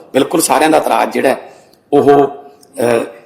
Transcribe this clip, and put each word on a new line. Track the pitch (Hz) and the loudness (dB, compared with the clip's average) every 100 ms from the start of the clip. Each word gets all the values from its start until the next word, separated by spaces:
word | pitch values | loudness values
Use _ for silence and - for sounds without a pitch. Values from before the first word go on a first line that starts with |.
| - | -8
ਬਿਲਕੁਲ | 131 143 160 | -4 -2 -2
ਸਾਰਿਆਂ | - 131 156 | 0 0 2
ਦਾ | 156 | 0
ਇਤਰਾਜ਼ | - 113 110 | 0 -2 -2
ਜਿਹੜਾ | 117 135 | -2 -2
ਹੈ | - - - _ _ _ | -2 -6 -20 _ _ _
ਉਹ, | 143 139 143 139 | 0 4 4 2
ਅਹ, | - - - - - 120 117 - - | -4 -20 -20 -18 -6 -2 -2 -4 -12